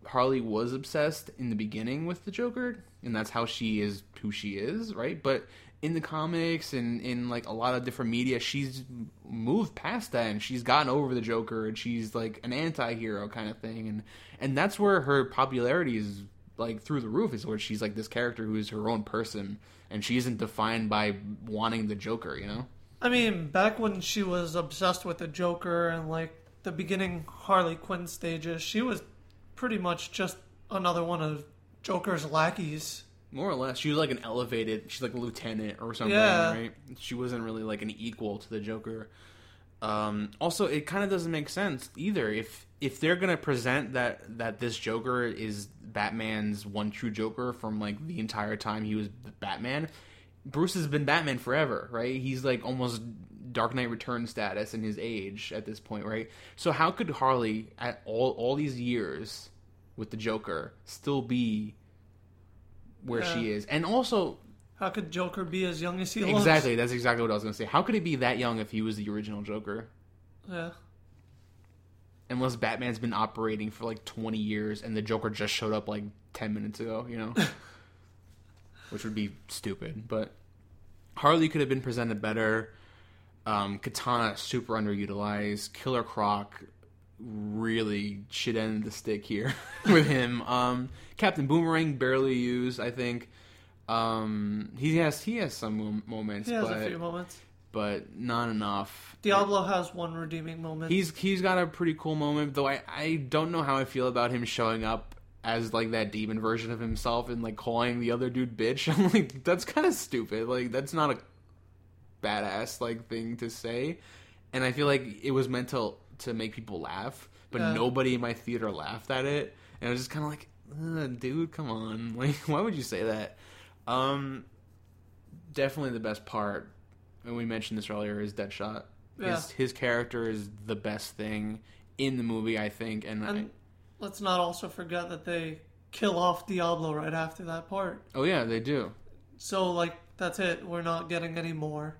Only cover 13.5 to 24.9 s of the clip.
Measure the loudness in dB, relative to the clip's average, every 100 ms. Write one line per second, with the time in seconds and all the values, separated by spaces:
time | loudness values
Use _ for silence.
13.5 | -6 -8 -6 -4 -4 -6 -14 -18 -4 0
14.5 | 2 2 4 6 6 6 6 4 4 2
15.5 | 4 4 4 2 0 -2 -6 -12 -16 -14
16.5 | -6 -4 -4 -2 -2 0 2 2 0 -4
17.5 | -4 -2 -2 -2 -2 -4 0 0 0 -2
18.5 | 0 -2 -2 0 0 0 -2 -2 -4 -6
19.5 | -8 -14 -20 -10 -4 2 2 2 0 -2
20.5 | 0 0 2 2 2 2 0 -6 -10 -6
21.5 | -2 0 2 0 -2 -2 -4 -4 -8 -6
22.5 | -6 -8 -14 -20 -2 2 4 4 2 0
23.5 | 4 4 4 0 0 -2 0 0 0 0
24.5 | -2 -4 2 2